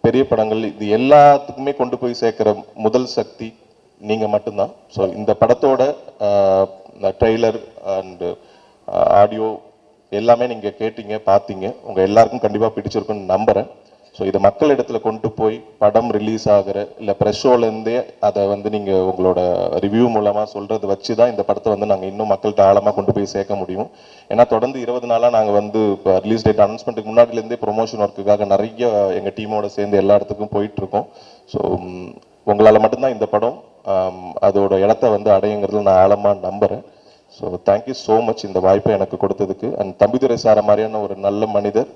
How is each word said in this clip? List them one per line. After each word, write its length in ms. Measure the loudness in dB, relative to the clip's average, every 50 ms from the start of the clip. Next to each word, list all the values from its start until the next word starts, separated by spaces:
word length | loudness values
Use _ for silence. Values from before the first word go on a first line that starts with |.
பெரிய 260 | 0 2 2 2 2
படங்கள், 360 | 2 0 0 0 0 -2 -4
இது 360 | -4 -6 -8 -8 -2 0 0 0
எல்லாத்துக்குமே 760 | 4 6 8 8 8 8 6 4 0 -8 -14 -8 -6 -6 -2
கொண்டு 220 | -2 -4 -4 -4 -4
போய் 160 | -4 -6 -4
சேர்க்கிற 420 | -2 -2 -2 0 2 0 0 0 0 -6 -18 -14
முதல் 300 | -4 -4 0 0 0 -2
சக்தி 520 | -2 -4 -6 -6 -6 -10 -16 -16 -16 -16 _ _ _ _ _ _ _ _ _
நீங்க 300 | -6 -6 -4 -4 -2 -2
மட்டும்தான். 420 | -2 -2 -4 -4 -6 -6 -6 -6 -6 _ _ _
So, 180 | -6 -4 -4
இந்த 300 | -4 -4 -4 -2 -2 2 2
படத்தோட, 540 | 4 4 4 4 4 2 2 2 2 0 -2 -6 -14 -20 -10 _
ஆ, 460 | -2 0 2 2 4 4 4 2 2 0 -4 -20 -20 -20 -14 -4
ட்ரெய்லர் 600 | -4 -4 0 0 0 2 2 2 0 0 0 -2 -10 -14 -20 -14 -8
and, 360 | -6 -6 -6 -6 -8 -12 -8 -8 -8 -8 -10 _ _ _ _ _ _ _ _ _ -6
ஆ, 100 | 0 0 2
ஆடியோ 540 | 4 6 6 4 4 2 -4 -6 -6 -6 -8 -14 -20 _ _ _ _ _ _ _ _
எல்லாமே 360 | -6 -2 4 4 4 4 2
நீங்க 220 | -4 -4 -6 -8 -8
கேட்டீங்க, 520 | -8 -6 -8 -8 -8 -10 -10 -8 -10 -6 0
பார்த்தீங்க. 480 | 2 2 2 0 -2 -12 -8 -8 -10 -10 -10 -14
உங்க 180 | -8 -2 0
எல்லாருக்கும் 380 | 0 4 6 4 4 4 2 -4
கண்டிப்பா 260 | -4 -2 0 0 -2
பிடிச்சிருக்கும்னு 720 | -2 -2 -6 -8 -4 -4 -4 -4 -4 -8 -8 -2 -2 -2 0
நம்புறேன். 320 | 2 2 0 0 -2 -6 -12 -20 _ _ _ _ _ _
So, 140 | _ -6 -6
இதை 140 | -2 -2 2
மக்கள் 360 | 2 2 2 2 2 2 2
இடத்துல 240 | 0 0 -4 -6 -4
கொண்டு 300 | -4 -4 -6 -4 -8 -8
போய் 320 | -4 -2 -2 -2 -2 -4 -12 -20 -6 _
படம் 320 | 0 2 2 2 0 0
ரிலீஸ் 380 | -2 -2 -2 -2 -4 -4 0 2
ஆகுற, 400 | 2 2 2 0 -6 -6 -6 -8 -12 -10
இல்ல 140 | -6 -6
பிரஸ் 340 | -2 0 0 -2 -2 0 2
ஷோலேருந்தே 600 | 2 4 4 2 0 -2 -4 -4 -4 -4 -4 -4 -6 -8 _
அதை 260 | -2 -2 0 0 0
வந்து 240 | 0 -2 -2 -4 -6
நீங்க 220 | -6 -4 -2 0
உங்களோட 480 | 0 2 2 0 0 0 2 2 2 2 0 0 0 -2 -2 -2 -2 -2
ரிவ்யூ 300 | -2 0 2 2 2 2
மூலமா 360 | 2 0 0 0 0 -2 -4
சொல்றது 420 | -6 -8 -12 -8 -6 -6 -6 -2
வச்சு 280 | -4 -4 -4 -4 -8 2
தான் 160 | 2 2 2
இந்த 120 | 2 -2
படத்தை 300 | -2 -2 -4 -2 -2 -2
வந்து 140 | -2 -2 0
நாங்க 200 | -2 -2 -2 -4
இன்னும் 240 | -10 -6 -6 -2 -2
மக்கள்கிட்ட 300 | -2 -2 -2 -4 2 4
ஆழமா 340 | 4 6 6 4 2 0 -2
கொண்டு 180 | 0 -2 -2
போய் 140 | -2 -2 -4
சேர்க்க 280 | -4 -4 -6 -4 -4 -4
முடியும். 360 | -6 -6 -8 -6 -8 -8 -10 -12 _ -20 -20 -20 -20 _ _
ஏன்னா 180 | 2 2 2
தொடர்ந்து 340 | 4 2 -2 -2 -2 -6 -8
இருபது 260 | -8 -6 -6 -6 -2
நாளா 240 | -2 0 2 2 2
நாங்க 200 | 2 2 0 2
வந்து 400 | 0 0 0 0 -2 -2 0 0
இப்ப 280 | -2 -2 0 0 0 0
ரிலீஸ் 240 | 0 -2 -4 0
டேட் 160 | 0 0 2 4
அனௌன்ஸ்மெண்ட்டுக்கு 540 | 2 2 0 -6 -8 -8 -8 -8 -8 0
முன்னாடிலேருந்தே 460 | 4 4 4 4 2 -8 -6 -6 -8 -6 -6
ப்ரொமோஷன் 420 | -6 -4 -4 -4 -4 -2 -4 -4 -4
ஒர்க்குக்காக 380 | -4 -6 0 0 0 0 2
நிறைய 420 | 0 0 0 0 -4 -6 -4 -2 0
எங்க 440 | 0 0 0 0 -2 -4 -6 -6 -8
டீமோட 300 | -8 -8 -6 -4 -4 -6
சேர்ந்து 300 | -6 -6 -6 -4 0 2
எல்லா 180 | 2 4 6 4
இடத்துக்கும் 340 | 4 2 -2 -8 -10 -8 -6
போயிட்டு 280 | -4 -4 -4 -4 -6
இருக்கோம். 300 | -10 -10 -4 -4 -4 -4 -4 _ -20 -20 -20 -20 _ _
So, 320 | _ -8 -4 -4 -2 -4 -4
ம், 360 | -6 -12 -14 -14 -14 -16 -18 -20 _ _ _ _ _
உங்களால 340 | -2 2 6 8 8 8 8
மட்டும்தான் 320 | 4 2 0 0 -2 -2
இந்த 140 | -2 -2 -4
படம், 360 | -2 0 0 0 -2 -4 -6 -18 _ _ _ _
ஆம், 500 | -2 -2 -2 -2 -2 -6 -10 -14 -12 -4 0
அதோட 300 | 0 2 2 2 2 2
இடத்தை 380 | 2 2 2 2 2 2 2 0
வந்து 200 | 0 2 2 2
அடையுங்கிறதுல 520 | 2 4 2 0 -2 -2 -4 -2 -2 0
நான் 280 | 2 4 6 6 6 6
ஆழமா 280 | 4 2 2 0 0 0
நம்புறேன். 400 | -4 -8 -2 -2 -2 -2 -2 -6 -12 -18 _ _ _ _ _ _ _ _
So, 260 | _ -12 -10 -10 -10 -4 _
thank 160 | 0 0 0 0
you 60 | -8
so 260 | -12 -10 -2 0 0 2
much 260 | 2 0 -4 -6 -8
இந்த 160 | -4 -4 0
வாய்ப்பை 340 | 2 4 2 4 2 0 0
எனக்கு 220 | 0 -2 -4 -4
கொடுத்ததுக்கு. 600 | -4 -4 -4 -2 -4 -4 -6 -4 -8 -6 -8 -6 -6
And 160 | -6 -8 0 _ 2
தம்பிதுரை 320 | 2 2 0 0 0 0 0
சாரை 200 | 2 4 4 4
மாதிரியான 380 | 4 2 2 2 0 -4 -4 -6
ஒரு 160 | -6 -6 -8
நல்ல 300 | -4 -4 -4 -2 -2 -2
மனிதர் 400 | -2 -2 -2 -2 0 -2 -2 -2 -2 -10